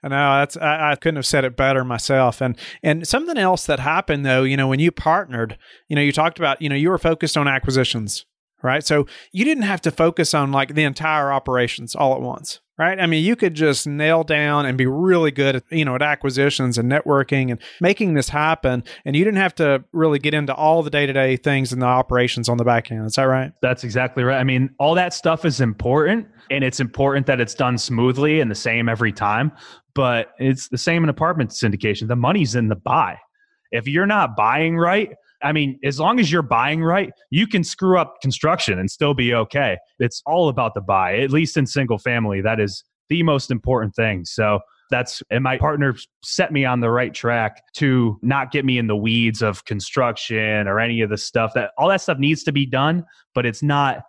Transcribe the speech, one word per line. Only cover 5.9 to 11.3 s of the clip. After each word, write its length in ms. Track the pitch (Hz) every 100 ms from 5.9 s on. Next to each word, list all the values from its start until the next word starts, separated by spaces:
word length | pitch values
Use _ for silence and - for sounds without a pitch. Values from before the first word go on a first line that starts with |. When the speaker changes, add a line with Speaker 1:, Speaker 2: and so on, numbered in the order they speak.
| 147
Speaker 1:
know, 40 |
you 120 | 143
talked 260 | 147 165 165
about, 240 | 156 135
you 80 | 147
know, 60 | 139
you 120 | 160
were 100 | 185
focused 380 | 165 160 160 156
on 100 | 143
acquisitions, 760 | 135 - 131 123 117 104 - - _ _ _
right? 220 | 127 139
So 220 | - 151 - - -
you 120 | 185
didn't 200 | 262 302
have 180 | 202 185
to 80 | 170
focus 420 | - 165 170 160
on, 180 | 151 139
like, 260 | 139 135 151
the 80 |
entire 460 | 151 135 156 156 139